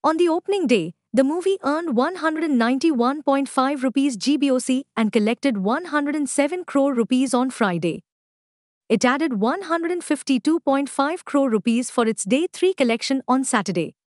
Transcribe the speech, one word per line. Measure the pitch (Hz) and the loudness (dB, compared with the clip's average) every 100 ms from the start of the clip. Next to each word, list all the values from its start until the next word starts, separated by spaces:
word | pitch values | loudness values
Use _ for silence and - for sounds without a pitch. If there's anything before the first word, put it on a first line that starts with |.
On | 285 320 | 0 2
the | 349 | 0
opening | 330 - 403 302 | 0 -2 -2 2
day, | 226 165 - _ 220 | 0 0 -10 _ 0
the | |
movie | 269 330 370 392 | 2 0 -2 -2
earned | 262 302 339 226 | -2 -4 -2 0
one | 285 370 | 0 -2
hundred | 311 311 330 | -4 -2 0
ninety-one | 254 233 262 330 269 240 277 - | 2 2 2 2 2 0 0 0
point | 277 277 | 0 0
five | - 262 285 | 0 0 0
rupees | 262 277 285 220 | -2 0 0 0
G | 233 285 | 0 2
B | 277 | 2
O | 254 | 0
C | 247 262 - | 0 -2 -2
and | - 220 226 | -2 2 2
collected | 208 233 277 208 190 | 0 0 0 0 0
one | 269 349 | -2 -2
hundred | 294 285 302 | -2 -2 -2
and | 277 | -2
seven | - 285 359 | 0 0 -2
crore | 339 277 277 | -2 2 2
rupees | 247 220 254 262 | 2 0 2 2
on | 247 262 - | 0 0 0
Friday. | 208 175 165 160 _ _ _ _ _ _ _ _ _ 226 | -2 0 -2 -6 _ _ _ _ _ _ _ _ _ 2
It | 254 | 2
added | 269 311 220 | 2 0 0
one | 220 349 370 | 0 -2 -4
hundred | 339 339 359 | -4 -2 -4
and | |
fifty-two | - 294 - 262 - 330 | -4 -4 0 0 2 0
point | - 269 285 - | 2 0 0 -2
five | 277 339 | -2 -4
crore | - 285 269 | -2 0 2
rupees | 214 233 233 247 | 0 0 0 0
for | - 226 | 0 0
its | 220 | 0
day | 190 254 349 | 0 0 0
three | - 370 | 0 0
collection | 381 254 226 - 269 - | 2 0 0 -2 -4 0
on | 254 262 | 0 2
Saturday. | 220 190 180 156 _ | 0 0 -2 -4 _